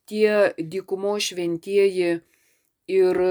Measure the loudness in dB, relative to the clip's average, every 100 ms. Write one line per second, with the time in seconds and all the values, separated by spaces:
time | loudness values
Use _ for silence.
0 | -8 0 2 4 2 0 -8 -8 -8 -6
1 | -4 -4 -6 -6 -6 -6 -2 2 2 2
2 | -2 -2 _ _ _ _ _ _ -2 2
3 | 2 2 0